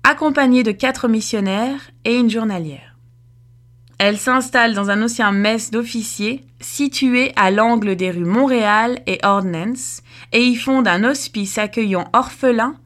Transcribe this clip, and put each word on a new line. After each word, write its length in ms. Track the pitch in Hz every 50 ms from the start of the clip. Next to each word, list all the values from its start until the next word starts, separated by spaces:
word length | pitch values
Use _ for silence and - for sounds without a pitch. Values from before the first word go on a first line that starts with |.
| -
accompagnées 580 | 269 302 - 311 311 269 294 277 254 247 254
de 80 | 240 214
quatre 380 | 202 - - 262 269 - - 240
missionnaires 800 | 226 220 208 - - 214 196 190 190 208 233 262 277 285 - - _ _ _
et 100 | 226 240
une 160 | 247 247 226
journalière. 640 | 214 226 226 214 196 180 165 151 139 - - - _ _ _ _ _ _ _ _ _ _ _ _ _ _ _ _ _ _ _ - _ _
Elles 200 | 202 202 214 208
s'installent 560 | - 254 254 262 247 254 - 247 233 233 220
dans 160 | 196 202 202
un 120 | 202 208
ancien 300 | 226 233 233 - 226 208
mess 400 | 196 196 202 214 226 220 214 -
d'officiers, 760 | 220 226 240 233 - 226 220 - - - 208 214 254 269 - - _ -
situé 720 | - - - - 285 269 - - 269 254 247 247 262 262 -
à 160 | 220 202 185
l'angle 460 | 196 208 220 233 233 226 208 202 190
des 160 | 175 185 185
rues 120 | 175 175 170
Montréal 760 | 175 196 240 277 269 254 240 214 208 208 214 226 240 247 - - -
et 100 | 185 - -
Ordnance, 800 | 202 196 202 190 185 170 160 175 220 254 247 - - - - _ _ - - - _
et 140 | - 226 247
y 100 | 247 247
fondent 320 | 233 - 269 269 262 247
un 160 | 202 175 180
hospice 560 | 214 254 285 262 - - - 214 202 196 - 220
accueillant 500 | 214 208 - 233 220 202 190 180 165 -
orphelins 640 | - 233 262 - - - - 262 240 226 226 262 302 - _